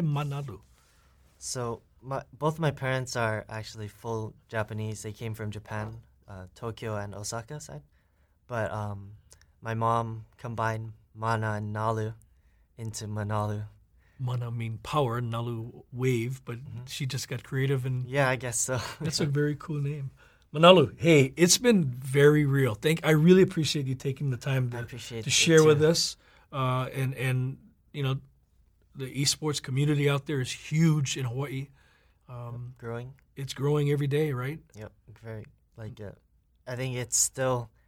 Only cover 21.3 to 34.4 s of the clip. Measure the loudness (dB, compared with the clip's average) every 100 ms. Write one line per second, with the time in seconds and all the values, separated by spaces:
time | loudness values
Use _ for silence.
21.3 | 4 4 6 6 4 2 -2 -2 6 8
22.3 | 8 4 4 2 2 0 2 4 6 10
23.3 | 10 8 4 -2 -2 -2 -4 -4 -4 -4
24.3 | -4 -2 0 -2 -4 -10 -12 -10 -8 -2
25.3 | 2 6 8 8 8 6 4 0 -6 _
26.3 | -20 _ -4 -2 -2 -4 -4 -4 -4 -2
27.3 | -2 -4 -8 -18 _ _ -6 -4 -4 -8
28.3 | _ _ _ _ _ _ -12 -10 -2 -2
29.3 | 0 -4 -4 -4 0 2 2 2 0 -2
30.3 | -4 -4 -8 -4 4 4 4 0 -2 -4
31.3 | -4 -6 -8 -10 _ _ _ _ _ _
32.3 | -14 -12 -12 -14 -12 -10 -10 -10 -16 _
33.3 | -12 -10 -4 0 2 2 0 0 0 0
34.3 | -2